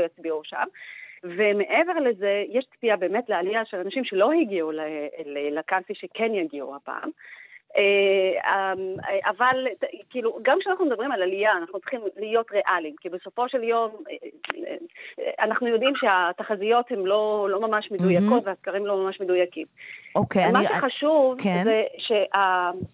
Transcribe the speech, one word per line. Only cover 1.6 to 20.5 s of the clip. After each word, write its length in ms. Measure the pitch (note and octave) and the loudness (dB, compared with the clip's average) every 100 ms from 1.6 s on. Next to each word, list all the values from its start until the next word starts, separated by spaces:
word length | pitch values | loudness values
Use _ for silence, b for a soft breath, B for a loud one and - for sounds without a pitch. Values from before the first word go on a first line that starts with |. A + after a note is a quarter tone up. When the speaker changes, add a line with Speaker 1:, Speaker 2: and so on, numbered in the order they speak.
| F#3 B3+ E4+ E4 | 2 0 2 0
Speaker 1:
לזה, 420 | B3+ F#3+ G3+ G3+ G3+ | 0 0 0 0 0
יש 180 | A#3+ - | -2 -4
ציפייה 240 | - A#3 G3+ | -4 0 0
באמת 320 | F3+ G#3+ B3 | 0 -2 -2
לעלייה 360 | F3+ F3+ A3+ | -2 0 -2
של 120 | A3 F#3 | -4 -6
אנשים 280 | G3 C4 | -6 -4
שלא 280 | B3 F#3+ A3+ | -2 2 4
הגיעו 400 | E4 A#3 F#3 D#3 | 4 2 0 -2
ל-, 80 | D#3 D3+ D3+ D3 - D3 | -4 -6 -6 -8 -10 -10
ל-, 320 | C#3+ D3 D3+ | -6 -4 -4
לקלפי, 360 | - F#3+ F#3 | -2 -2 -4
שכן 400 | G3+ F#3 - A3+ | -12 -10 -4 -2
יגיעו 420 | G3+ D#3+ C#3+ C3+ - | -2 -4 -6 -10 -12
הפעם. 340 | - - - - B B B B _ - | -10 -8 -10 -12 B B B B _ 2
אה, 960 | G3+ G3+ G3 G3 F#3 - - G3 F#3+ | 4 6 4 4 2 0 0 0 0
אמ, 60 | F#3+ F#3+ F#3+ - | -4 -6 -8 -4
אה, 220 | G3 G3+ | -2 -2
אבל, 360 | G#3 B3+ C4 C4 F#3+ | 2 2 2 -2 -4
ת-, 40 | - C#4 - | -6 -8 -10
כאילו, 280 | B3+ A3+ A3+ | -4 -4 0
גם 160 | A#3 F4 | 2 2
כשאנחנו 240 | F#4+ F#4 | 2 0
מדברים 280 | D#4 G#3+ C#4 | 0 0 -2
על 100 | G#3+ | 0
עלייה, 300 | F#3 F#3+ G#3+ F3+ | 0 2 2 2
אנחנו 200 | E3+ G3 | -2 -10
צריכים 200 | - A#3+ G3 G3 | -8 -6 -6 -6
להיות 300 | G#3+ A3+ A3+ | -2 0 0
ריאליים, 420 | G3+ - F3+ D#3 D3 | 0 0 0 -2 -10
כי 80 | F3 | -10
בסופו 400 | F3 F#3+ - B3+ | -10 -10 -4 -2
של 140 | C4 | -2
יום, 280 | A3+ A#3 A3+ G#3+ D#3 | 0 0 -2 -6 -14
אה, 40 | D3+ - - - - - | -14 -16 -14 -8 -8 -8
אה, 80 | - E4+ B B - | -10 -12 B B -8
אה, 260 | - - | -6 0
אנחנו 240 | G#3+ A3 A#3+ | 0 0 2
יודעים 240 | A3+ C4 C4+ | 2 2 2
שהתחזיות 920 | A#3+ F#3 F3 F3+ A3 G#3 G#3 A#3+ A#3+ | 4 4 2 -2 -4 -2 2 2 2
הן 80 | A3 | -2
לא, 480 | F#3 G#3+ G#3+ G#3+ G3+ | 0 2 2 0 0
לא 100 | F#3+ | 0
ממש 280 | A3 G#3+ - | 0 -2 -2
מדויקות, 320 | F#3+ F#3 F3+ G#3 | 0 2 4 4
Speaker 2:
מהמם. 100 | A#3+ F#3+ | 4 2
Speaker 1:
והסקרים 400 | F#3 G3 G3 G3+ | -6 -4 -4 -2
לא 100 | G3 | 0
ממש 160 | F#3+ F#3+ | -2 -4
מדויקים. 460 | F#3 F3+ F3 D#3+ D3 _ B B B F#3+ | 0 2 0 -4 -12 _ B B B -2
Speaker 2:
אוקיי, 360 | - G3 E3+ | 0 2 4